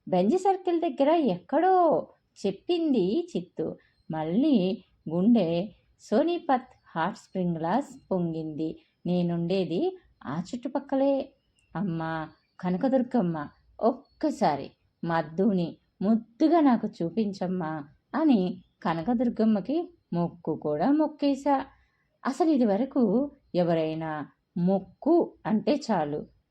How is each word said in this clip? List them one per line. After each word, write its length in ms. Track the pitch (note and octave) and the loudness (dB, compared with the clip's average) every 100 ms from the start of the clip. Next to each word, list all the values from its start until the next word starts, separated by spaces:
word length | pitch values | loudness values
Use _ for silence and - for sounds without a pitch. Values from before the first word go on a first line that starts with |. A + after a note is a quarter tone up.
| - | -2
బెంజ్ 300 | F3+ G3 F4+ | 2 2 2
సర్కిల్ 420 | G4 F#4+ F4+ E4+ | 2 0 0 -2
దగ్గర 300 | E4+ A#3+ C#4 | -2 0 2
ఎక్కడో," 960 | E4+ C4 F3 - C#4 F#4 F#4 E4 E3+ - _ _ - G3 | 4 2 -2 -2 2 4 4 4 2 -2 _ _ -6 -6
చెప్పింది 840 | - - F4 D#4+ B3 F3+ C#4+ F4 F#3 | -4 -4 -2 2 2 2 0 -4 -8
చిత్తు. 400 | F3 - D#3+ - _ _ - | -8 -8 -8 -8 _ _ -10
మళ్ళీ 760 | D#3+ D#3 F#3+ D#4 B3 F#3 - - _ - | -6 -2 0 2 2 2 -2 -10 _ -6
గుండె 580 | E3 G3 A#3 E3 E3+ G#3 - _ _ | 0 4 4 4 0 -4 -10 _ _
సోనిపత్ 720 | - G#3+ D#4+ F4 - B3+ B3 _ _ E3+ | -2 0 2 -2 0 -2 -2 _ _ -4
హాట్ 200 | E3+ - | -4 -4
స్ప్రింగ్లా 680 | - F#3+ F3 E3 E3 A3 C#4+ - - | -10 -4 -2 -2 0 -2 -4 -12 -6
పొంగింది. 760 | F#3+ E3+ D#3+ D#3 D3+ D#3+ - _ _ F3 | -4 -2 -4 -8 -6 -6 -8 _ _ -4
"నేనుండేది 920 | F3+ F3 E3+ E3+ F#3+ E3+ E3+ F4+ F#4 _ _ | -2 0 -2 -2 -2 -2 -2 -2 -6 _ _
ఆ 180 | - D3+ - | -8 -8 -6
చుట్టుపక్కలే." 800 | B3 C4 C#4 C#4 C4+ C#4 C4+ C4+ _ _ _ _ D#3+ | -8 -6 -8 -4 0 0 0 -4 _ _ _ _ -6
"అమ్మా 520 | E3+ E3 D#3+ D#3+ D#3 - _ - | -4 -4 -4 -6 -8 -14 _ -8
కనకదుర్గమ్మ, 880 | F3+ F3+ C4 C4 B3+ B3 F3+ D#3+ D3 - _ - | -4 0 2 0 0 0 0 -4 -8 -16 _ -2
ఒక్కసారి 880 | A3+ C#4 - _ D#4 D4+ F#3 C#3+ - - _ _ | -2 -2 -8 _ -4 0 0 0 -6 -18 _ _
మద్దుని 720 | E3+ E3 D#3 D#3+ G#3 F#3 E3+ - _ _ | -2 -2 -2 0 2 2 -2 -6 _ _
ముద్దుగా 580 | F#3+ A3+ - - D#4 E4+ | 0 0 -2 -2 2 4
నాకు 280 | C#4+ A3+ G#3+ - | 4 4 0 -6
చూపించమ్మా" 840 | E3 E3+ G#3 F#3+ F3+ F#3 D#3 D#3 C#3+ _ _ | -4 -2 -4 -4 -4 -4 -4 -8 -12 _ _
అని 480 | - D#4+ A3+ F3+ - - _ | 0 4 4 2 -4 -14 _
కనకదుర్గమ్మకి 1120 | F3+ E3 E3 A#3+ B3 A#3+ A3 G#3 F#3+ D#4 F4 - _ | -4 -2 -2 0 0 0 2 2 0 -4 -4 -12 _
మొక్కు 440 | E3+ E3+ - - D3+ | -2 -2 -4 -8 -4
కూడా 340 | D3+ D3+ G3+ | -4 0 2
మొక్కేశా. 760 | D4 D4+ D4+ C#4+ C#4 D4 C4+ C4+ _ _ _ _ _ - | 2 0 0 -2 0 0 0 -2 _ _ _ _ _ -6
అసలు 240 | C4+ D#4+ | 0 2
ఇదివరకు 800 | C#4+ A#3 G3 C4+ C#4+ A3+ A3 C#4+ - _ | 4 4 2 0 2 2 2 -2 -8 _
ఎవరైనా 720 | F3 E3+ E3 D#3+ D#3+ D#3+ D3+ C#3+ _ _ - | 0 2 0 0 -4 -6 -8 -10 _ _ -2
మొక్కు 760 | F3 G3 G3 _ - E4+ - - - | 2 0 -2 _ 2 4 2 -4 -2
అంటే 340 | G#3+ - D4 - | 0 0 0 0
చాలు, 360 | F#3+ D3 D3 - _ _ | 0 0 -4 -8 _ _